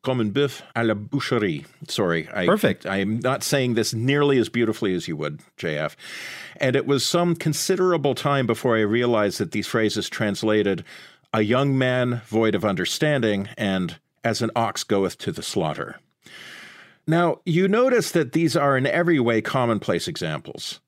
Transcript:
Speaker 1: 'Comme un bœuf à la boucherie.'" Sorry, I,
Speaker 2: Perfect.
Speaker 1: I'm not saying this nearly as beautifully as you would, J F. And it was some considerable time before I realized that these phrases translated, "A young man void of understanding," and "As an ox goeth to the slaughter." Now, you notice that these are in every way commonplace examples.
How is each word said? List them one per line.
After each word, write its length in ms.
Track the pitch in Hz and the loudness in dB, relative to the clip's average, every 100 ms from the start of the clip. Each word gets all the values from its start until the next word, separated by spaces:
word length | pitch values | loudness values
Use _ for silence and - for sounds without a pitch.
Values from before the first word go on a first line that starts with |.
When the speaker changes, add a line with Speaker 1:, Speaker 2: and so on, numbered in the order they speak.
Speaker 1:
'Comme 180 | - 127 | -2 0
un 100 | 107 | 0
bœuf 300 | 110 143 - - | 0 -2 -4 -10
à 120 | 120 117 | -2 0
la 80 | |
boucherie.'" 720 | 104 104 143 - 120 104 73 71 _ - | -2 -4 -6 -2 0 0 -2 -10 _ -10
Sorry, 400 | - 95 82 78 | -2 0 0 -4
I, 140 | - 90 | -2 0
Speaker 2:
Perfect. 400 | 196 120 95 - | 2 2 0 -4
Speaker 1:
I'm 340 | 98 98 113 | -2 -2 -2
not 220 | 120 135 | -2 -4
saying 300 | - 143 127 | -2 0 2
this 180 | 117 107 | 0 0
nearly 460 | 113 120 143 143 135 | -2 0 2 4 4
as 100 | 110 | 2
beautifully 460 | 120 113 107 101 | 0 0 0 0
as 120 | 90 82 | -2 -4
you 80 | 76 | -6
would, 240 | 76 76 - - | -6 -8 -16 -8
J 180 | 85 76 | -4 -2
F. 200 | 76 - - - - - - - | -4 -6 -16 -14 -14 -14 -18 -4
And 160 | 135 131 | 0 0
it 100 | - | 2
was 180 | 139 | 0
some 300 | - 175 175 | 2 2 2
considerable 800 | 170 165 147 - 190 185 170 139 | 0 -2 -2 -2 0 2 2 0
time 320 | 123 143 139 123 | 0 0 0 0
before 300 | 113 127 113 | 0 2 2
I 40 | |
realized 580 | 104 117 123 113 104 - | 2 2 2 2 2 0
that 120 | 95 | -4
these 140 | 107 95 | -4 -2
phrases 420 | 117 110 104 87 | 0 0 0 -6
translated, 760 | - 107 98 110 107 98 95 - - - _ _ | -2 -2 0 2 2 2 0 -6 -20 -20 _ _
"A 80 | 113 | 0
young 340 | 107 123 139 131 | 2 2 2 2
man 440 | 127 127 123 120 - | 2 2 0 -2 -2
void 280 | 107 110 | 2 2
of 100 | 101 | 2
understanding," 840 | 104 92 - - 151 143 113 101 95 - | 0 0 -2 0 0 2 2 0 -4 -4
and 380 | 107 95 90 - _ _ | -2 -2 -4 -8 _ _
"As 180 | 117 107 | -4 -2
an 80 | 117 | -2
ox 300 | 120 113 - | 0 -2 -4
goeth 340 | - 101 95 - | -2 0 0 -2
to 140 | - | -8
the 100 | 80 | -8
slaughter." 560 | - - 80 73 - - _ _ - - - - - - - _ - | -4 -2 -2 -4 -8 -12 _ _ -20 -20 -18 -20 -20 -20 -20 _ 0
Now, 320 | 165 170 135 | 2 2 0
you 220 | - 165 190 | 0 2 4
notice 460 | 214 262 247 175 | 4 4 4 2
that 200 | 175 131 | 0 0
these 220 | 160 165 143 | 2 2 4
are 200 | 143 135 | 4 4
in 100 | 135 | 2
every 320 | 165 170 156 | 2 2 4
way 220 | 117 113 | 4 2
commonplace 680 | 107 135 120 107 - 87 - | 0 0 2 0 0 -2 -2
examples. 720 | 78 82 73 - - - - | -6 -6 -6 -10 -14 -12 -14